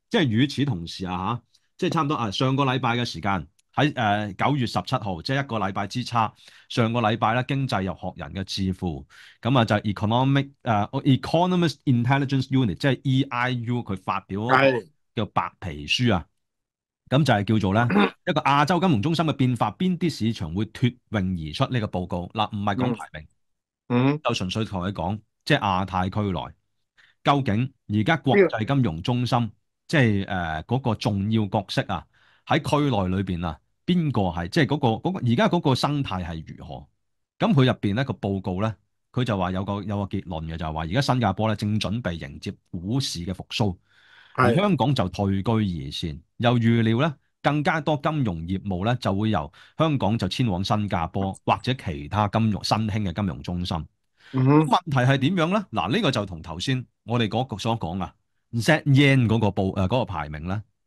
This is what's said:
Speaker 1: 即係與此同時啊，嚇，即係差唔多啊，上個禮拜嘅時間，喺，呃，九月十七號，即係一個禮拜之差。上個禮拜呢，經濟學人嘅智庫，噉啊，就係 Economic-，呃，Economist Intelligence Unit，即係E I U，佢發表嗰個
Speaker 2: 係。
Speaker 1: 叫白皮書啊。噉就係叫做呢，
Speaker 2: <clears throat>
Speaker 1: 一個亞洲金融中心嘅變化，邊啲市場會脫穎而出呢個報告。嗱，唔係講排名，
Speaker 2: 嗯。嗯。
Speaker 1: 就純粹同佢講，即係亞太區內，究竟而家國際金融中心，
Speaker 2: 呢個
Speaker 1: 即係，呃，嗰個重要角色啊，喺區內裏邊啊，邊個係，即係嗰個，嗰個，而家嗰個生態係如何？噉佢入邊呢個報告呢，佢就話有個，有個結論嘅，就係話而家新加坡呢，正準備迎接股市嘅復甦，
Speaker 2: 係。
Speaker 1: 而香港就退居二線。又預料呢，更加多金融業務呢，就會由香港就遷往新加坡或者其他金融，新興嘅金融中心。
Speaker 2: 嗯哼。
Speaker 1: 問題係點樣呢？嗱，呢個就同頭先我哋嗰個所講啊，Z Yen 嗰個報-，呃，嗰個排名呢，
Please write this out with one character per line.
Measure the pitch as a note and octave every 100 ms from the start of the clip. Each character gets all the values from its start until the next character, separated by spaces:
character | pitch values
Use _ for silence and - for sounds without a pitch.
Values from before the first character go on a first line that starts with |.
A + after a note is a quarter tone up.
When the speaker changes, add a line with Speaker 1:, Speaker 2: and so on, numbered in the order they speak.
| -
Speaker 1:
即 | A#3
係 | C#3+
與 | G#2+ D3
此 | -
同 | C#3+ F#2 E2+
時 | -
啊， | F#2 F2+ F#2+
嚇， | A#2+ - _ _ -
即 | F3+
係 |
差 | E3
唔 | C#3+
多 |
啊， | D3+ A2+
上 | - C3
個 | C3+
禮 | C3+ B2+
拜 | B2+ A#2+
嘅 |
時 | A#2 E2
間， | G2 F#2+ D2+ _ _
喺， | - D3 C3
呃， | A2 G#2 G#2
九 | F#2+ B2
月 | C#3+
十 | A#2 G2+ -
七 |
號， | B2+ G#2+ E2
即 | G#2
係 | C3+
一 | C#3
個 | A2+
禮 | G2
拜 | G2 G#2
之 | B2
差。 | A#2+ A#2+ G#2+ - - - -
上 | - A2+
個 | A#2+
禮 | G#2+ A2+
拜 | A2
呢， | A#2+
經 | B2+ C#3 C3
濟 | G#2
學 | F#2+ D#2+ F#2
人 | E2+ D2
嘅 | F2+
智 | F#2 - F#2+
庫， | F2+ F2+ C#2+ C#2+ - - -
噉 | A2+ C3
啊， |
就 | A2+
係 | G#2 G#2+
Economic-， | F#2+ G#2 A#2+ C3+ C#3 C#3 -
呃， | A#2+ G#2 G#2
Economist | C3+ C#3+ C3 - D#3+ F3+ F3+ E3+ - -
Intelligence | A#2+ A#2 C#3 C3+ C#3 C3
Unit， | C3 A#2+ E2
即 | D3
係 | B2
E | C#3 C3
I | C3+ B2 B2+
U， | B2+ A#2 A#2+
佢 | G#2 F#2+
發 | - G2
表 | - F#2+
嗰 | A#2
個 | C3
Speaker 2:
係。 | C3+ B2 - _ _ -
Speaker 1:
叫 | G#2
白 | - F2 -
皮 | F#2 D2 D2
書 | - B2
啊。 | F#2 - _ _ _ _ _ _ _ -
噉 | C3
就 | C#3
係 | G#2
叫 | G2 A2
做 | F#2+
呢， | G#2 A#2+
Speaker 2:
<clears throat> | G3 G3 -
Speaker 1:
一 | -
個 | F3+
亞 | C3+ C#3+
洲 | D3 F3+
金 | F#3
融 | A#2
中 | D3
心 | E3+
嘅 | D#3+
變 | C3+ B2+ A#2+
化， | A2
邊 | - F#3 F3
啲 | E3+
市 | - A2
場 | A2 D#2+
會 | F2+ A2
脫 | - A#2+ - -
穎 | G#2+ F#2 F2+ D#2
而 |
出 | E2 C3+
呢 | B2+
個 | G#2
報 | F2+ F#2
告。 | F2 F2
嗱， | A2+ G#2+ G#2
唔 |
係 | G2+ G2
講 | B2+
排 | G#2+ - D#2
名， | D#2 _ _ _ _ _ -
Speaker 2:
嗯。 | A#2+ C3+
嗯。 | D3+
Speaker 1:
就 | B2
純 | A#2 F#2
粹 | G#2+
同 | G#2+ F#2+
佢 | F2+
講， | F#2+ E2+ G#2+ - _
即 | -
係 | D3
亞 | G#2 F#2
太 | F#2+ F#2 F#2+
區 | G#2+ G#2
內， | E2 B1 - _ _ _ _ _ _
究 | D3 C#3+
竟 | C3 G#2 C3 - - G#2
而 |
家 | A2 E3
國 | - G3+
際 | F3+ A2+
金 | A2 C#3
融 | A2+ D#2+
中 | G2 B2 B2
心， | A#2+
Speaker 2:
呢 | A2+
個 | - _ _ -
Speaker 1:
即 | D#3+
係， | A#2 G2+ G2
呃， | F#2 E2+ D#2
嗰 | - B2
個 | B2+
重 | G#2+ - G2+ G2+
要 | A2 G2+
角 | A2 -
色 | - A2+
啊， | E2+ - _ _ _ -
喺 | D3+
區 | - D3 D3
內 | A2 F#2 F#2
裏 |
邊 | F#2+ E2+
啊， | F2 D#2 _ _
邊 | - F3+ D3+
個 | A#2
係， | F#2 F2 F2
即 | E3+
係 | C3+
嗰 | D3
個， | A#2+ A2 E3+
嗰 |
個， | F#3+
而 | A#2+
家 | A#2+ G#3+
嗰 | F3
個 | D#3
生 | B2+ C#3+ D3
態 | C3+ F#2
係 | E2+ E2 D#2 -
如 |
何？ | - C2+ D2+ _ _ _ _ -
噉 | G3+
佢 | D3
入 | B2+
邊 | G#2 G#2+
呢 | G2
個 | C#3
報 | G2 G#2 G2
告 | F#2+ F#2
呢， | A2 - _ _ _
佢 | -
就 | A#2+ G2
話 | F2+
有 | F#2
個， | G2 G2+
有 | G2 G2+ G2
個 | F#2+
結 | F2
論 | D#2+ D#2+
嘅， | D#2+
就 |
係 | D#2+
話 | D#2
而 | E2
家 | A#2
新 | C3+ B2+
加 | G#2+
坡 | F#2+ A2
呢， | G#2
正 | G#2 G#2+
準 | F2 A2+
備 | A2
迎 | E2+ C#2+ D#2
接 | G2+ - _
股 | F2+ F2+ C3
市 | C3 E2+ F2
嘅 |
復 | F#2 -
甦， | - G#2+ F2+ _ _ _ - - -
Speaker 2:
係。 |
Speaker 1:
而 | B2
香 | A#2+ G#3 D#3
港 | A2+
就 | B2+ F2+
退 | - G2 G2
居 | F#2+
二 | A2 G#2 E2 C#2
線。 | - E2+ C#2+ - -
又 | B2 B2
預 | A2+ A#2
料 | A2+ A2+
呢， | D#3 C3+ _ _
更 | D3+ D3+
加 | D3 D#3+
多 | D3 D3
金 | D#3 D#3
融 | A2+ E2 E2+
業 | F#2+
務 | G2 F2+ G#2+
呢， | B2+
就 | A2
會 | G2 A2
由 | G2 D2 - - -
香 | D#3+ C#3+
港 | G2 A2+
就 | F#2
遷 | - B2
往 | F2+
新 | G2 G#2+ G2+
加 | F#2 E2
坡 | G2+ F#2+ F#2+
或 | - G2
者 | A#2+
其 | C3 - D2 D2
他 | G2 G#2
金 | A2 A2
融， | F#2+
新 | - G#2+
興 | A2 G#2+
嘅 | G2
金 | E2+ G2
融 | C2+
中 | D#2 F2 F2+
心。 | E2 D#2+ _ _ _ -
Speaker 2:
嗯 | C3 C3
哼。 | D3+ D#3
Speaker 1:
問 | G#3 E3
題 | C3+
係 | B2 C3+
點 | C3 F#3
樣 | D#3+
呢？ | G#3 -
嗱， | G#2+ E2+
呢 | F#3
個 | E3+
就 | A2+
同 | G2 E2
頭 | E2 E2
先 | C#3 B2+ A#2 _
我 | - A#2+
哋 | A2
嗰 | G#2+ C3
個 | G2+
所 | A2+ A2+
講 | E2 F#2+
啊， | F2+ - _ _ _
Z | A#2+ G#2+ D#3 C#3+
Yen | C3+ C#3+ C3+ A2+
嗰 | A2+
個 | G#2
報-， | F#2+ F#2+ F#2+
呃， |
嗰 | F#2+ B2
個 | G#2
排 | F2+ D2
名 | D2+ E2+
呢， | G#2 - _